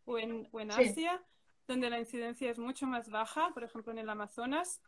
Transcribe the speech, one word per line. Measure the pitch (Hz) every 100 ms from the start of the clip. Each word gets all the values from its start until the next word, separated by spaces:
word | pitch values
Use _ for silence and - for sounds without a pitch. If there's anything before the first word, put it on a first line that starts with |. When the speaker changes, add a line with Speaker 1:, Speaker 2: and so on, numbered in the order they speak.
| -
Speaker 1:
o | 240
en, | 226 226 -
o | 226
en | 214
Speaker 2:
Sí. |
Speaker 1:
Asia, | 214 247 202 330 359 - _ _ _ -
donde | 254 247
la | 233
incidencia | 233 247 233 240 254
es | 233
mucho | 233 262 269
más | 247 226
baja, | 214 220 - 339
por | 320
ejemplo, | 233 226 220
en | 226
el | 220
Amazonas. | 214 208 - 247 294 359 -